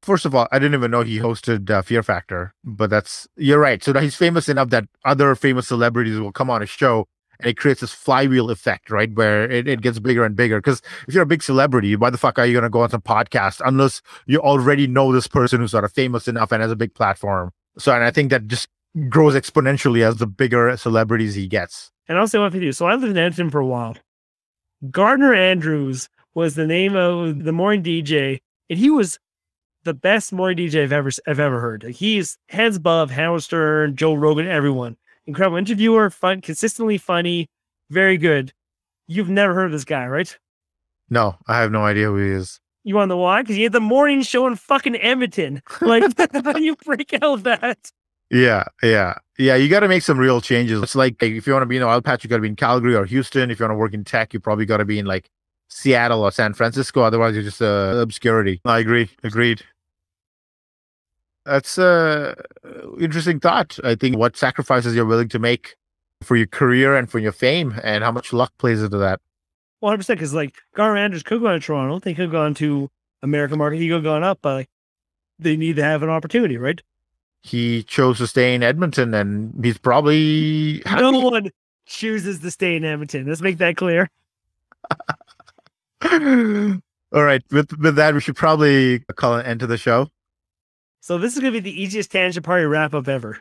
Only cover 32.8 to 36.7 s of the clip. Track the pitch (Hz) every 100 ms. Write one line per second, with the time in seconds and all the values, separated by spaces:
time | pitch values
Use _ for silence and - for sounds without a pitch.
32.8 | 160 165 151 127 160 170 143 170 156 151
33.8 | 151 131 160 156 151 151 170 165 143 131
34.8 | 120 113 _ _ - 147 190 170 196 214
35.8 | 220 226 208 - 185 190 - 160 226